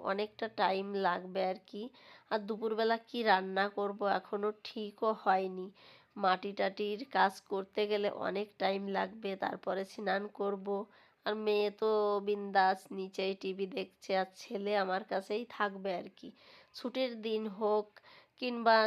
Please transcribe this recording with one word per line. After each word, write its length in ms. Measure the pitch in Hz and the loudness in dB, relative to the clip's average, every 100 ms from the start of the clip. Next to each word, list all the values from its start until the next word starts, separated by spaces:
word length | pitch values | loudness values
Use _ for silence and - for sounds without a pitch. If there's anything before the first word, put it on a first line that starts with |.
অনেকটা 420 | - 196 214 - 220 220 | -2 -2 -4 -6 -8 0
টাইম 300 | 185 190 196 | 2 2 -2
লাগবে 460 | 196 190 180 185 185 | 0 0 0 -4 -2
আর 140 | 185 185 - | -2 -2 -10
কি। 160 | 202 240 - - - _ | -12 -12 -14 -20 -20 _
আর 100 | 220 | -4
দুপুরবেলা 560 | 202 214 220 214 226 226 | -2 -4 -2 2 2 2
কি 200 | - 240 | -2 0
রান্না 440 | 220 190 190 190 202 | 6 6 4 0 0
করব 320 | 202 202 202 202 | 0 -4 -2 0
এখনও 400 | 190 - 208 208 214 | 0 0 -2 -2 -4
ঠিকও 460 | - 226 208 - 220 | -12 -8 -8 -2 0
হয়নি। 520 | 214 208 190 190 185 185 - - - _ 208 | 2 4 4 2 -6 -10 -14 -20 -20 _ 0
মাটি 340 | 196 185 202 | 2 2 -2
টাটির 480 | 196 196 196 208 208 269 | -2 -2 0 -4 -4 -2
কাজ 240 | 190 190 196 | 2 2 2
করতে 400 | _ 196 190 - 208 | _ -6 -4 -2 2
গেলে 220 | 208 202 - | 2 0 0
অনেক 280 | - 190 208 - | -2 -2 -6 -2
টাইম 240 | 190 196 196 | 0 0 -2
লাগবে, 420 | 190 190 220 202 190 | -2 -2 -4 -8 -4
তারপরে 460 | 202 190 - 185 | -4 -4 -4 -4
স্নান 380 | 196 - 202 196 208 | -6 -6 -2 -2 -4
করব। 340 | - 202 196 196 196 233 - - _ 196 | -4 -4 -4 -4 -4 -6 -16 -20 _ -6
আর 80 | 214 | -2
মেয়ে 340 | 214 208 208 | 2 2 2
তো 200 | 202 220 214 208 202 | 0 2 4 4 2
বিন্দাস 580 | 202 202 202 196 190 190 - | 0 -2 2 4 4 2 -4
নিচেই 440 | 196 190 196 190 | -8 -6 -2 -2
টিভি 320 | 190 190 190 190 | -2 -6 -4 -4
দেখছে, 440 | 190 190 _ - 190 | -4 -8 _ 0 0
আর 120 | 190 - | 0 -6
ছেলে 360 | - 220 202 208 | -8 -6 0 2
আমার 260 | 190 190 | 2 -2
কাছেই 400 | 214 190 196 214 233 | -2 -4 -2 -4 -4
থাকবে 400 | - 208 196 190 | -2 -2 -2 -4
আর 140 | 175 - | -4 -6
কি। 140 | - 254 - - - - | -16 -18 -18 -20 -20 -20
ছুটির 380 | - 247 262 262 233 | -10 -6 -2 -2 -4
দিন 200 | 220 220 220 | -4 -2 -4
হোক 380 | 196 214 214 208 - - - _ _ | -2 2 2 0 -14 -20 -20 _ _
কিংবা 400 | 254 240 233 220 | -6 2 6 6